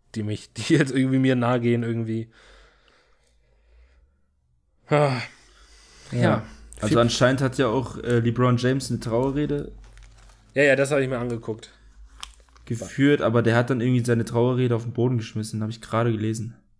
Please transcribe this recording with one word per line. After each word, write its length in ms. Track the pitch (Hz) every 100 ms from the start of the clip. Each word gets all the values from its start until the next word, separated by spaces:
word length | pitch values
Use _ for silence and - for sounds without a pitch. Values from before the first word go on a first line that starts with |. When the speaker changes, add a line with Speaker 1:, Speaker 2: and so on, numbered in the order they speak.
| _ 113
Speaker 1:
die 60 |
mich, 280 | 104 104 -
<laughs> 20 |
die 200 | - -
jetzt 160 | 151 135
irgendwie 260 | 135 131 131
mir 180 | 131 123
nahe 240 | 120 123
gehen, 240 | 120 120
irgendwie. 440 | 117 117 113 113 113 - - - - _ _ _ _ _ _ _ _ _ _ _ _ _ _ _ _ _ _ _ _ _ _
Ah. 320 | 147 143 127 - - _ _ - - - - -
Speaker 2:
Ja. 80 | 123
Speaker 1:
Ja. 220 | - 113 - - - -
Speaker 2:
Also 120 | 107
Speaker 1:
Viel 100 | 117
Speaker 2:
anscheinend 420 | 117 - 127 131
hat 180 | 131 127
ja 80 | 127
auch, 300 | 120 113 110
äh, 220 | 110 120
LeBron 360 | 117 117 123 120
James 340 | 123 135 131
eine 100 | 117
Trauerrede 720 | 120 113 135 143 147 147 - - - - - - - _ _
Speaker 1:
Ja, 80 | 131
ja, 140 | 143 135
das 140 | 139
hab 80 | 143
ich 80 | 131
mir 100 | 127
angeguckt. 540 | 120 117 113 107 - _ - - - - - - _ -
Speaker 2:
geführt, 560 | - 117 185 - 139 147
aber 220 | - 117
der 140 | 113 117
hat 140 | 123
dann 100 | 131
irgendwie 240 | 123 127
seine 200 | 120 117
Trauerrede 520 | 107 120 123 123 123 117
auf 80 |
den 80 | 117
Boden 260 | 113 123 123
geschmissen, 440 | 107 110 110 110
hab 80 | 110
ich 100 | 113
gerade 320 | - 113 120
gelesen. 420 | 110 110 113 113 - _